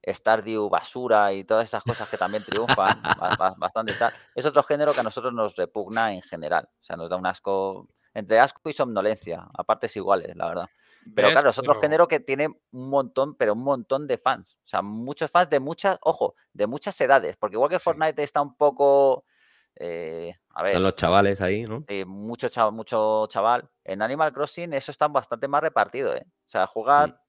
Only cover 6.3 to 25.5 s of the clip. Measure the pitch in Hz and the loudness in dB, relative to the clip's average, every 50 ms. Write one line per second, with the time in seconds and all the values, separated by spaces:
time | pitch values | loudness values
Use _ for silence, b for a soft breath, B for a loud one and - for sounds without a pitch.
6.3 | - 80 80 76 87 80 - _ _ _ _ _ - 87 82 82 90 92 92 92 | -14 -10 -4 -2 -2 -2 -2 _ _ _ _ _ -10 -10 -6 -6 -6 -2 -2 -4
7.3 | 92 - _ 98 98 95 98 98 95 98 - _ _ _ _ _ _ 110 104 92 | -4 -4 _ -4 -2 -2 -2 -4 -6 -10 -16 _ _ _ _ _ _ -12 -2 2
8.3 | 110 113 127 139 - - _ 156 147 - 143 123 113 101 95 107 110 - - 87 | 4 6 6 4 2 -10 _ -12 -4 -4 -4 -2 0 0 0 0 -2 -2 -6 -10
9.3 | 82 87 87 - - - 90 - 110 - - 117 - 107 92 95 98 92 - - | -10 -10 -12 -14 -12 -10 -2 -2 -2 -2 -2 -8 -6 -6 0 0 0 0 0 -8
10.3 | 87 85 87 85 82 87 85 - b b b b b b b - - - - - | -10 -6 -6 -6 -4 -6 -8 -10 b b b b b b b -8 -2 4 4 6
11.3 | - 135 147 131 113 - 123 135 139 107 127 151 151 160 175 170 165 147 131 - | 6 6 6 4 2 2 2 2 2 2 2 2 4 4 4 4 4 -2 -2 -4
12.3 | 135 135 147 156 151 _ _ _ - 127 127 135 139 139 135 117 _ 131 135 151 | -2 -2 -2 -4 -4 _ _ _ -14 -14 -8 -2 -2 -2 -2 0 _ -2 -2 -2
13.3 | 147 _ 127 107 104 113 127 139 139 127 113 _ 135 139 151 139 127 - _ - | -2 _ 0 0 0 0 0 -2 -2 -2 -2 _ -4 -4 -2 -4 -6 -2 _ -2
14.3 | 123 113 92 _ _ _ _ _ - 92 98 101 107 113 120 131 147 - 160 143 | -2 -2 -8 _ _ _ _ _ -6 -6 -4 -4 -8 -10 -8 -10 -6 -6 -6 0
15.3 | _ 175 180 147 156 139 131 143 165 - - 196 185 - - 156 160 - 113 - | _ 2 2 4 2 0 0 -2 -8 -2 0 -2 -2 2 0 0 0 2 -2 -4
16.3 | _ _ _ _ _ - 104 107 123 147 - 208 185 - 147 127 139 135 95 76 | _ _ _ _ _ -4 -4 -4 -2 -6 -8 -10 -2 -2 4 6 6 4 4 0
17.3 | - _ - 104 92 110 131 151 170 170 - 175 156 151 160 160 151 - 147 139 | -6 _ -6 -4 0 0 0 0 0 0 0 -2 0 0 0 -2 0 -2 -6 -2
18.3 | _ 151 147 143 _ _ 151 147 135 127 143 139 139 139 139 135 131 - _ _ | _ -2 -2 -2 _ _ 2 2 4 4 4 6 8 8 6 6 4 2 _ _
19.3 | _ _ _ _ _ _ _ _ _ - - 87 85 85 85 80 80 82 85 85 | _ _ _ _ _ _ _ _ _ -12 -10 -8 -8 -8 -8 -10 -10 -10 -10 -12
20.3 | 87 _ _ _ _ - 85 98 98 90 92 95 92 - - 85 90 98 101 98 | -14 _ _ _ _ -4 -2 0 2 2 2 0 0 0 2 4 6 6 6 4
21.3 | 98 95 98 90 98 107 117 107 110 117 151 - 101 98 95 90 95 101 104 110 | 2 0 0 -2 -2 -2 -4 -8 -10 -10 -10 -8 -8 -8 -8 -10 -12 -12 -10 -10
22.3 | 120 - - 120 - 123 113 107 104 113 107 - - 110 107 107 110 107 107 107 | -8 -6 -6 -6 0 0 0 0 0 -4 -8 -4 -2 0 0 2 2 0 -2 -2
23.3 | - 117 101 113 120 120 - _ _ _ _ - 95 98 110 117 135 156 160 151 | -2 0 2 2 2 0 -2 _ _ _ _ -10 -6 -4 -4 -4 -2 -2 -2 -2
24.3 | 131 135 147 147 - - 170 170 151 135 - - 147 _ 156 151 147 135 120 _ | -2 -6 -8 -8 -6 -12 -10 -6 -6 -6 -6 -8 -4 _ -2 0 0 -2 -2 _
25.3 | 123 113 139 135 | -8 -6 -4 -2